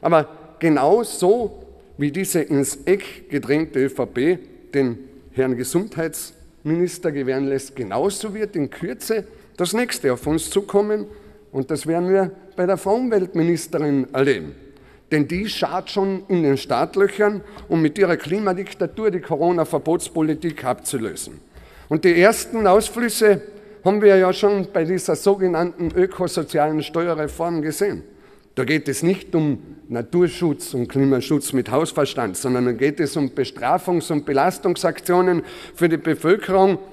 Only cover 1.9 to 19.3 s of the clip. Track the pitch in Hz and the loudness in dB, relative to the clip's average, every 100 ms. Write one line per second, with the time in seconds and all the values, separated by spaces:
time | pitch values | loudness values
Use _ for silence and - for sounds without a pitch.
1.9 | - 143 151 190 170 151 143 135 - 143 | -6 -4 -2 -2 -2 0 0 -2 -4 -2
2.9 | 196 - - - 143 110 147 160 139 135 | -2 -2 -18 -8 -6 -2 -2 0 0 -2
3.9 | 131 120 117 139 180 - - - 139 131 | -2 -6 -2 0 -2 -6 -20 -6 -2 0
4.9 | 113 - - - - 131 120 123 170 208 | -2 -12 -20 -16 -4 -2 -2 -2 -2 -2
5.9 | - 165 151 - - - _ 151 165 175 | -6 -6 -6 -14 -16 -20 _ -4 0 0
6.9 | 175 170 143 131 131 139 135 135 - 113 | -2 -6 -4 -2 -2 0 -2 -6 -10 -4
7.9 | 101 175 202 220 202 208 180 139 - 170 | -2 -2 -2 -8 -6 -6 -4 -6 -6 -8
8.9 | 247 - 220 - - - - 175 220 240 | -8 -4 -4 -4 -16 -20 -6 -2 0 -2
9.9 | - 139 123 - 156 - 196 202 202 208 | -2 -2 0 0 -2 -2 -4 0 0 0
10.9 | 214 208 - - - _ 135 131 151 156 | -2 -4 -14 -20 -20 _ -8 -4 -4 -2
11.9 | 165 180 196 185 190 - - 180 196 196 | -2 2 2 2 -4 -18 -4 0 0 0
12.9 | 220 254 220 180 170 165 170 - 165 151 | 0 2 0 0 0 2 0 -2 -2 0
13.9 | 139 127 131 139 117 78 69 - - - | 0 0 0 2 2 -2 -16 -20 -20 -20
14.9 | - _ 156 143 175 214 - 147 170 185 | -20 _ 0 0 -2 -4 -4 -4 -4 -4
15.9 | - 196 190 196 185 151 135 - 123 165 | -2 0 -2 -2 2 4 2 0 0 0
16.9 | 196 196 - 208 208 - - - 165 156 | 2 2 4 0 0 -10 -20 -2 2 2
17.9 | 156 190 170 147 190 208 180 196 - 175 | 2 2 2 -2 -2 0 -2 -6 -6 -6
18.9 | - 220 185 - | -2 -2 -2 -4